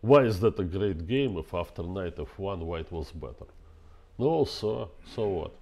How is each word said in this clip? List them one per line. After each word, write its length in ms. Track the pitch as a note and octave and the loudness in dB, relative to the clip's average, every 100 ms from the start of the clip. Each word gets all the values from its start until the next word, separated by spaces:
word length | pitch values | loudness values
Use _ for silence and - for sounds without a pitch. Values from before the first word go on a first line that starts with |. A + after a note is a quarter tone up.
why 220 | A2 C#3+ | 8 8
is 160 | B2 G2+ | 8 4
that 180 | A2 - | 2 2
a 60 | |
great 420 | F2+ F2+ G2+ E2+ E2 | -2 0 0 -2 -2
game 300 | B2+ C3+ F2+ | 0 0 -2
if 160 | D#2 | -4
after 280 | F2 E2+ - | -4 -6 -6
knight 360 | F2 F#2+ F2+ E2 | -6 -4 -6 -6
F 200 | C#2+ - | -10 -6
one 280 | G2 G2 E2 | -6 -4 -6
white 240 | E2+ D#2+ | -6 -6
was 220 | E2+ D#2 | -8 -8
better? 340 | E2 C#2 - - - - - - - - - | -10 -12 -14 -18 -20 -20 -20 -20 -20 -20 -2
No, 260 | C3 D#3+ | 0 2
so, 460 | C#3+ - G#2+ A#2 A#2 - - | 0 0 -2 -2 -6 -12 -14
so 140 | - G#2+ | -4 -2
what? 260 | F#2 D#2 - | -2 -4 -10